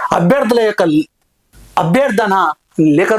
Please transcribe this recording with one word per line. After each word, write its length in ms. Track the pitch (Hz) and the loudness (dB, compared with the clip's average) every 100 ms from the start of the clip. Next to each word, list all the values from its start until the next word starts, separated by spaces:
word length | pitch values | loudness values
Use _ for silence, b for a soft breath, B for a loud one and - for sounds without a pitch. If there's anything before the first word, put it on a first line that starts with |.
| B 180 | B 0
అభ్యర్థుల 420 | 175 277 226 240 214 | 0 0 0 0 0
యొక్క 140 | 202 175 151 151 _ _ _ _ - - - | 0 0 0 -2 _ _ _ _ -20 -8 -4
అభ్యర్థన 500 | 165 233 277 202 214 190 170 - _ - 156 147 | 0 0 0 0 -2 0 -2 -6 _ -2 0 2
లేఖ 140 | 196 | 0